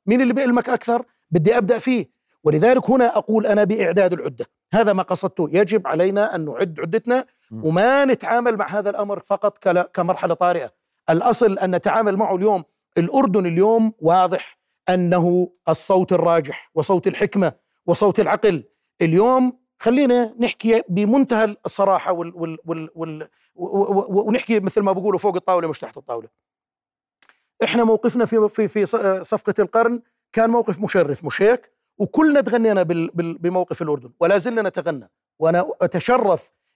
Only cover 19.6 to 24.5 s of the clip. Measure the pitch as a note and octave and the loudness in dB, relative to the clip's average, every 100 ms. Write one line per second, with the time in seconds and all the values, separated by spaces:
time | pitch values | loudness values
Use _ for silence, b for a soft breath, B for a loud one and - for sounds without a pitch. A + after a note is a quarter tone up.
19.6 | _ _ A3+ B3+ C#4 B3 A#3 A#3 B3 - | _ _ 0 2 4 2 0 -2 -4 -2
20.6 | A3+ A3+ - F3+ G#3 C4+ C4 A3+ A3 G#3 | 0 0 0 -2 2 2 2 0 0 -2
21.6 | - - G3 F#3 - F3 E3 F3+ E3 D#3+ | -10 -2 0 0 0 -4 -6 -8 -10 -10
22.6 | D#3+ E3 D#3+ E3 E3 D#3 D#3 _ _ - | -8 -10 -10 -12 -12 -10 -16 _ _ -14
23.6 | F3 G3 G3+ G3 - G3 G#3+ B3 - | -6 -2 0 0 0 -2 0 -2 0